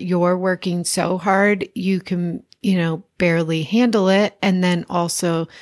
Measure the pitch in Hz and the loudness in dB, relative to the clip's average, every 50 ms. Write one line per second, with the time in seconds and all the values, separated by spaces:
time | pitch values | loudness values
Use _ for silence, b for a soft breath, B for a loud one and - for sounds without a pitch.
0 | - 175 180 175 175 175 180 180 185 190 185 185 - 190 175 175 175 - - 185 | -4 -2 0 2 2 2 0 0 0 -2 -2 -2 -2 -4 -4 -2 -4 -2 -2 -2
1 | 165 170 185 180 175 208 190 196 202 208 208 190 - - _ - 180 190 190 180 | 0 0 -2 -2 0 0 2 4 4 2 2 0 -2 -6 _ -4 -2 0 -2 -2
2 | 175 - 185 175 175 175 170 - - _ _ _ - 196 190 180 170 165 160 165 | -2 -4 -4 -4 -2 -4 -6 -8 -10 _ _ _ -2 0 0 0 0 -2 -2 -6
3 | - _ _ - 190 170 165 170 165 160 165 160 156 - 208 233 247 247 226 214 | -8 _ _ -2 0 2 2 0 0 -2 -2 -4 -2 -2 0 2 2 2 2 2
4 | 185 190 190 196 208 - - _ - 202 185 180 180 180 180 170 - - 180 175 | 4 4 4 4 2 0 -2 _ 0 0 2 2 2 2 0 0 -2 -4 -2 -2
5 | 170 165 - - 180 170 165 165 165 B B B | -2 -2 -2 -2 -2 -2 -2 -2 -4 B B B